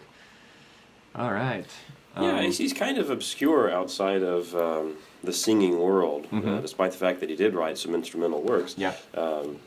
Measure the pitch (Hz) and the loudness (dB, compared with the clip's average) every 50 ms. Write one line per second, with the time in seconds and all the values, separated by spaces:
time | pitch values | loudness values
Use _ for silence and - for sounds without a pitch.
0 | - - - - - - - - - - - - - - - - - - - - | -16 -20 -20 -20 -20 -20 -20 -20 -20 -20 -20 -20 -20 -20 -20 -20 -20 -20 -20 -20
1 | - - - - 120 123 101 101 123 135 117 95 - - - - - - - - | -20 -14 -8 -6 -4 -2 -2 -2 -2 -2 -2 -4 -6 -10 -14 -20 -20 -20 -20 -20
2 | - - - - - - - 147 160 180 - - - 269 - - 202 262 277 254 | -20 -14 -6 -2 0 0 0 0 0 0 0 0 -2 -2 -2 -2 -2 -2 0 0
3 | 170 143 131 113 - - - - 139 151 160 143 113 90 85 90 92 - - - | 0 -2 -2 -4 -4 -6 -4 0 2 4 6 6 4 4 2 0 -2 -2 -2 0
4 | 98 98 98 95 92 90 87 87 85 82 87 87 82 82 80 80 78 80 78 - | 0 2 2 2 2 2 0 0 -2 -2 0 0 0 2 0 0 -2 -4 -6 -10
5 | - - - - - 90 87 - - 113 110 107 98 90 87 85 87 95 98 95 | -14 -20 -18 -10 -6 -4 -4 0 2 4 4 6 6 4 4 4 4 4 4 4
6 | 87 80 73 71 - - 104 107 - 73 69 73 78 76 - - 92 92 - - | 4 2 2 -2 -4 -4 -4 -2 0 0 -2 -2 -4 -4 -2 0 0 0 0 0
7 | 92 92 90 90 - 78 78 78 98 110 92 87 82 78 76 - - 82 85 87 | 0 0 0 0 -2 -4 0 2 2 2 2 2 0 -2 -2 -4 -4 -2 -2 -2
8 | 85 - - 82 85 82 82 76 78 110 120 90 87 - - 98 98 92 87 - | -2 -4 -4 -2 0 0 0 0 0 2 2 0 0 -2 -4 -4 -4 -4 -4 -6
9 | - - - 85 82 80 78 76 73 73 73 73 - | -10 -10 -6 -4 -2 -2 -2 -4 -4 -6 -8 -10 -8